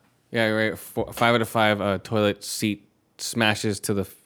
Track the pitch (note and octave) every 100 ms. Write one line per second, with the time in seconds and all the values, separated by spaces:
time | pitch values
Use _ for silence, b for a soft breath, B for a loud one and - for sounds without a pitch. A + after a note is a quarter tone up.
0 | _ _ _ A#2 A2 A2 A2 F#2+ - -
1 | - - A#2+ A#2+ A2+ A#2 G#2+ G#2 G2+ F#2+
2 | - A2 G#2 G2+ - - A2 G2+ _ _
3 | _ - - A#2 A2+ G#2 A2 G2 - G2+
4 | F#2 -